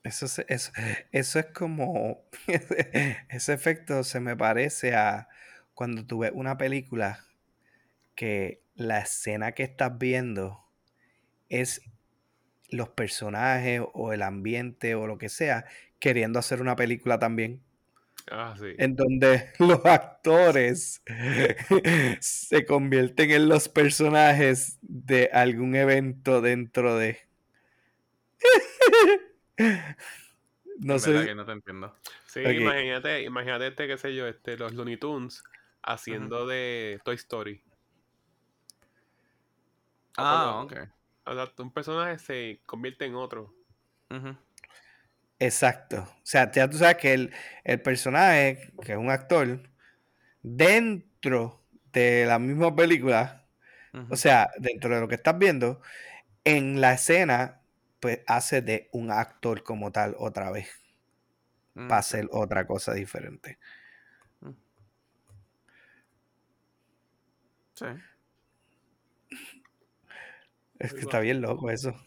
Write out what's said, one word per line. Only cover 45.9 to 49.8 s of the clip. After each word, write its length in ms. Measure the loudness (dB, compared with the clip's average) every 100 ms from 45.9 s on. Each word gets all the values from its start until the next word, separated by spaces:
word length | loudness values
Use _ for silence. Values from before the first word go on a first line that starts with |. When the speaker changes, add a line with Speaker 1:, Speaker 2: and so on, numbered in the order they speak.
| -10
Speaker 1:
O 180 | -10 _
sea, 280 | 0 2 2
ya 180 | 2 0
tú 80 | 4
sabes 200 | 4 4
que 160 | 2
el, 200 | 0 -2 -10 -20 -10
el 180 | -4 -2
personaje, 920 | 0 -2 0 4 6 6 4 0 -12 -18
que 80 | -8
es 40 | -6
un 120 | -2
actor, 520 | -2 2 2 2 -4 -14 _